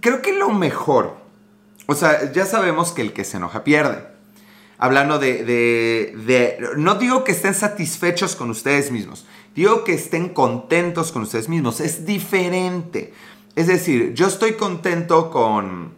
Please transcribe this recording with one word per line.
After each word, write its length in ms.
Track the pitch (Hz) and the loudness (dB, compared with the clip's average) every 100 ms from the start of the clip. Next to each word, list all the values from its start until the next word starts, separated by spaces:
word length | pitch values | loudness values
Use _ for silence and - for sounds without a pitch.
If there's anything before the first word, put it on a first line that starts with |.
creo 220 | 233 262 | 2 0
que 100 | 403 | 0
lo 160 | 392 392 | 0 0
mejor, 680 | 208 160 - - 127 - - - _ _ _ _ _ - | 2 0 -2 2 2 2 -6 -20 _ _ _ _ _ -4
o 80 | |
sea, 380 | 143 165 151 139 | 2 4 4 2
ya 140 | 170 190 | -2 0
sabemos 440 | 220 185 160 170 | 0 0 0 -2
que 120 | - | -2
el 100 | 110 | -6
que 100 | - | -6
se 140 | 98 98 | -8 -6
enoja 260 | 90 110 | -6 -4
pierde. 520 | - 147 143 - - - _ - - - - _ | 2 2 2 -2 -12 -20 _ -20 -20 -20 -20 _
Hablando 420 | 127 135 143 151 | 2 4 4 2
de, 260 | 135 117 113 | 0 0 0
de, 680 | 120 117 117 113 113 107 110 110 | 2 2 2 2 0 -4 -8 2
de, 320 | 127 120 - 120 147 | 4 4 0 -6 0
no 200 | 160 202 | 2 2
digo 280 | 247 262 | 2 2
que 80 | 262 | 2
estén 220 | 185 190 | 0 0
satisfechos 840 | 190 208 208 165 - 175 170 190 - | 0 -2 -2 -6 -2 -2 0 -4 -4
con 140 | 120 | -6
ustedes 420 | 113 135 143 139 | -4 0 0 0
mismos, 340 | 120 95 - - - - - | -4 -8 -14 -20 -20 -14 0
digo 300 | 190 226 190 | 2 2 0
que 80 | |
estén 360 | 170 - 165 180 | -2 -2 -4 -2
contentos 840 | 160 127 117 - 165 175 165 160 | 2 2 0 0 2 2 -2 -4
con 80 | 120 | -4
ustedes 260 | 107 117 110 | -4 -4 -2
mismos, 320 | 165 127 113 | -2 -2 -2
es 260 | 160 160 165 | -4 -6 -4
diferente. 1080 | 208 165 190 180 185 180 180 170 - - - - - - - | -4 0 0 0 0 -2 -4 -6 -8 -10 -16 -20 -20 -8 0
Es 120 | 165 | 2
decir, 460 | 180 175 127 117 120 | 2 2 2 0 2
yo 120 | 185 | 0
estoy 260 | 190 226 | 2 0
contento 800 | 220 202 170 185 170 170 160 160 | 0 -4 -4 -2 -2 2 2 2
con 600 | 139 113 107 95 90 82 | 0 2 2 -2 -8 -12